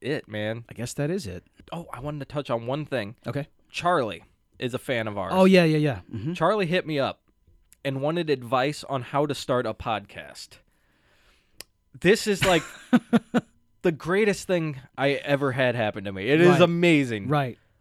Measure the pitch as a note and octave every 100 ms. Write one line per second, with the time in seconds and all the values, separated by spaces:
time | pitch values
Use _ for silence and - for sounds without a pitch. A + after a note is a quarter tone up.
0 | B2 D3 - G#2 G#2+ A#2 A#2 - A#2 -
1 | D3 F#3+ G#2 F2 _ _ - E3+ D#3+ -
2 | C#3+ D3+ C3+ D3 C#3 A#2 A#2 C#3 C#3+ B2+
3 | G2+ - - C#3 D3 _ _ - F3 E3+
4 | A2 E2 - _ _ - B2+ A#2+ - A#2+
5 | A2 G2+ F2+ F#3 F#3+ F#3 E3 D#3 D3+ G2
6 | - A2 B2+ F3+ E3 G#3+ E3+ F3+ D3+ D3
7 | A#2+ - _ _ _ _ _ _ C#3 C3+
8 | C#3+ E3+ D#3+ C3+ A#2+ B2+ C#3 C#3+ - C3+
9 | A#2 C#3+ D3 C3+ - B2+ A#2 G#2+ B2 G#2
10 | G2+ G2 D2 - - - _ _ _ _
11 | _ _ _ _ _ - - _ _ -
12 | E3+ A3 A3 F#3+ F#3+ E3+ - - - B3
13 | - A#3+ - A#3+ - _ _ _ F#3 D3
14 | D#3 F#3+ G#3+ F#3 - F3+ D#3+ C3 - -
15 | C#3 C#3 C#3 C#3+ C#3 B2 B2+ A#2+ G#2+ G#2
16 | G2 F#2+ G#2 D#3 F3 E3+ F3 E3+ F3 D3+
17 | B2+ G#2+ G#2+ D3 C3 - _ _